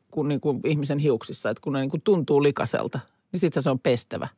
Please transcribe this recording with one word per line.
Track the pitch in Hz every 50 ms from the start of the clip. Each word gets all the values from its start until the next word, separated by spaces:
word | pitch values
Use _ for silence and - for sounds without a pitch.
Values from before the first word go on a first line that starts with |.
| _ _
kuin, | - 160 135 147
niin | 143 123
kun | - 151 131 - -
ihmisen | - 156 147 139 135 143 143
hiuksissa, | 151 147 120 113 - - - - - 107
että | 113 -
kun | - 151 139
ne | 135
niin | 135 135
kun | 165 156 -
tuntuu | 214 202 170 135 - 147 139 143
likaselta, | 143 - - - - - - - - - 135 - _ _ _ _ _ -
niin | 175
sittenhän | 185 160 - 151 135
se | 151
on | 135 131
pestävä. | - - 123 120 - - - - - - -